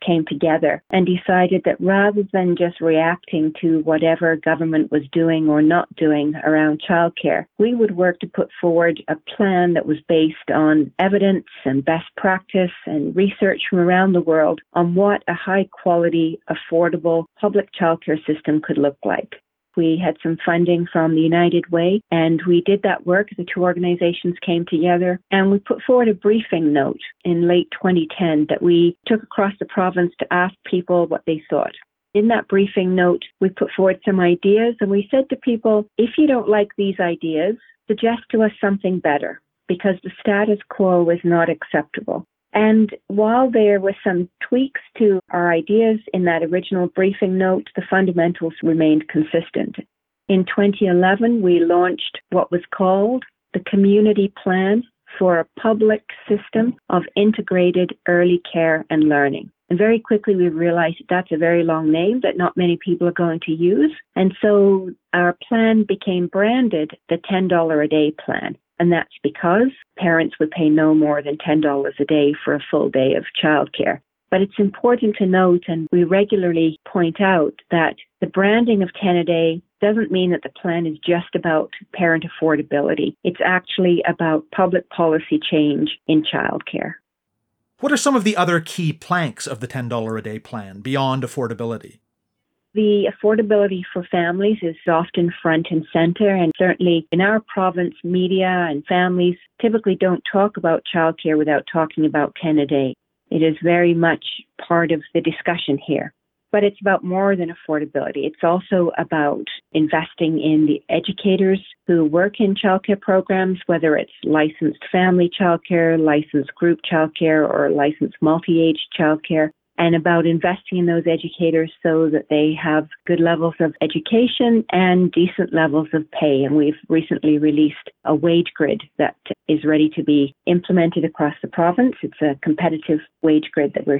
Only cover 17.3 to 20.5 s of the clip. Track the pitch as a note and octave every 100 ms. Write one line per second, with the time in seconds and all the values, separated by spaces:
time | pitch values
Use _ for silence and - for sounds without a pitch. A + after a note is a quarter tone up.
17.3 | _ G#3 G3+ G3 - E3+ E3 - D#3 -
18.3 | D#3 - D3+ D#3 D3 C#3+ C#3+ G#2 - -
19.3 | - _ _ _ - E3 D#3+ F3+ D#3 D#3+
20.3 | E3 -